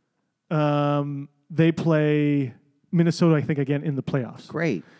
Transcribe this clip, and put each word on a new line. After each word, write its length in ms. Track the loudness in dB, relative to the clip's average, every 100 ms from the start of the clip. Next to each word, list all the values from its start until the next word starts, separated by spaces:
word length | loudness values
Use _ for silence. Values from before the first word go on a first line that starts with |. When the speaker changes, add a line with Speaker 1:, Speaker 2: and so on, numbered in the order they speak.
| _ _ _ _ -4
Speaker 1:
um, 800 | 0 0 2 0 -2 -4 -8 -12 _ -8
they 200 | 2 2
play 840 | 2 0 2 2 2 2 0 -2 -8 _ _ -4
Minnesota, 440 | 0 2 2 4 2
I 60 |
think, 180 | 0 -2
again 240 | -2 -2
in 100 | -2
the 80 | -6
playoffs. 440 | -4 -4 -6 -12 -12
Speaker 2:
Great. 360 | -4 -4 -4 -8